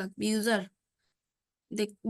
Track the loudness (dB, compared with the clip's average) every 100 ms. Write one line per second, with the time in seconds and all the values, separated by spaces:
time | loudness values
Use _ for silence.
0 | -4 -4 0 2 2 2 0 _ _ _
1 | _ _ _ _ _ _ _ -4 -4 -4
2 | 0